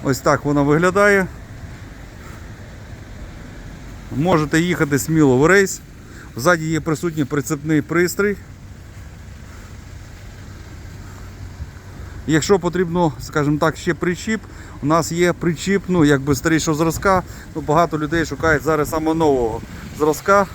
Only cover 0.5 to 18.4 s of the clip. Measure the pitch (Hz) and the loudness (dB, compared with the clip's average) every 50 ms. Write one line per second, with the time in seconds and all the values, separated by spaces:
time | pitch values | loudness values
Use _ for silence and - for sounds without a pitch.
0.5 | 147 147 143 143 147 156 175 185 175 202 202 208 202 196 190 - - - - - | 2 4 4 4 4 4 4 4 4 6 6 6 6 4 2 0 -6 -12 -16 -16
1.5 | - - - - - - - - - - - - - - - - - - - - | -16 -14 -14 -14 -14 -14 -16 -16 -16 -16 -18 -18 -18 -18 -16 -16 -16 -16 -14 -16
2.5 | - - - - - - - - - - - - - - - - - - - - | -16 -16 -16 -16 -16 -16 -16 -16 -16 -16 -14 -16 -14 -14 -14 -14 -14 -14 -14 -14
3.5 | - - - - - - - - - - - - 113 120 147 175 185 160 151 147 | -14 -14 -14 -14 -14 -14 -14 -14 -14 -14 -12 -8 -4 0 2 4 4 2 2 2
4.5 | - 160 170 180 175 139 160 143 143 135 - - 160 160 151 139 127 123 143 160 | 2 2 2 2 2 0 0 2 2 0 0 2 4 6 6 6 6 6 6 6
5.5 | 185 202 196 185 - - - - - - - - - - - - - - 120 170 | 6 6 6 4 0 -8 -12 -16 -20 -20 -18 -18 -18 -18 -18 -12 -10 0 2 2
6.5 | 180 165 160 156 165 160 143 165 160 139 - 175 160 156 147 123 147 147 131 - | 2 4 2 0 0 0 0 0 -2 0 -2 -4 0 0 -2 0 0 -2 0 -2
7.5 | 156 143 143 156 160 151 135 - 160 170 175 175 - - 202 208 202 - - - | -4 -4 0 0 2 2 2 2 2 2 2 2 2 0 0 0 0 -2 -8 -16
8.5 | - - - - - - - - - - - - - - - - - - - - | -18 -18 -18 -18 -18 -18 -18 -18 -18 -18 -18 -18 -18 -18 -18 -18 -16 -18 -18 -16
9.5 | - - - - - - - - - - - - - - - - - - - - | -16 -16 -16 -16 -16 -16 -16 -16 -16 -16 -16 -16 -18 -16 -16 -16 -16 -16 -16 -16
10.5 | - - - - - - - - - - - - - - - - - - - - | -16 -16 -16 -16 -16 -16 -14 -14 -14 -14 -14 -16 -14 -14 -14 -14 -14 -12 -14 -14
11.5 | - - - - - - - - - - - - - - - - 151 160 - - | -10 -12 -12 -12 -12 -16 -18 -16 -14 -14 -14 -12 -12 -10 -2 2 2 2 4 4
12.5 | 208 185 165 175 165 175 185 170 170 180 175 160 131 - - - - 156 147 143 | 4 4 4 0 0 0 -2 0 2 2 2 2 2 -2 -12 -4 0 0 2 2
13.5 | 151 147 165 160 151 - - 175 165 - - 170 180 165 - - 220 214 - - | 2 4 2 2 0 0 -2 -2 -2 0 0 -2 -2 -2 -2 -4 -4 -4 -4 -10
14.5 | - - - - - - - 143 156 170 156 165 170 165 175 175 165 - - 165 | -16 -16 -16 -16 -14 -4 0 2 2 2 2 0 0 2 2 2 2 2 0 -2
15.5 | 170 - - 185 196 196 - - 180 180 156 147 147 135 135 143 143 131 - 165 | -2 -2 0 0 0 0 2 2 2 4 6 6 6 4 4 0 0 2 2 2
16.5 | 160 156 - 170 156 143 165 165 156 - - 202 190 185 175 - - - - - | 2 2 2 2 0 2 2 0 0 2 2 2 2 2 0 -2 -12 -16 -16 -10
17.5 | - 160 143 139 147 160 170 165 - 151 151 147 156 170 160 - 147 131 | -10 -8 -2 2 4 4 4 2 0 -2 -2 0 0 0 0 0 -2 0